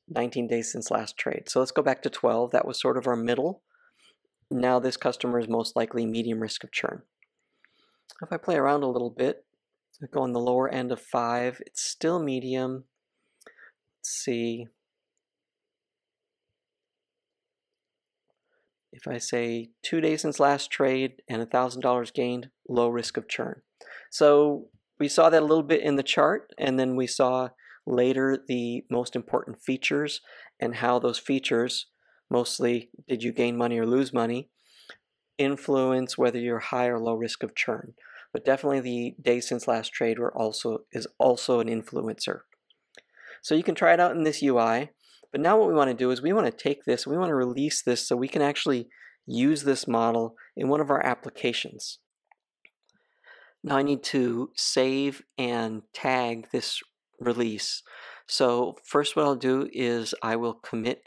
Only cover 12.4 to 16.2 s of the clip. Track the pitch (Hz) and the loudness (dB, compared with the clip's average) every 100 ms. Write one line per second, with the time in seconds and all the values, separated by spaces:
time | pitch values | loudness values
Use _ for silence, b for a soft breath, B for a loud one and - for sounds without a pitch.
12.4 | 127 131 131 131 131 _ _ _ B B | -4 -4 -4 -6 -12 _ _ _ B B
13.4 | B B B _ _ _ - - - 120 | B B B _ _ _ -10 -8 -4 -2
14.4 | 117 117 117 _ _ _ _ _ _ _ | -2 -6 -10 _ _ _ _ _ _ _
15.4 | _ _ _ _ _ _ _ _ | _ _ _ _ _ _ _ _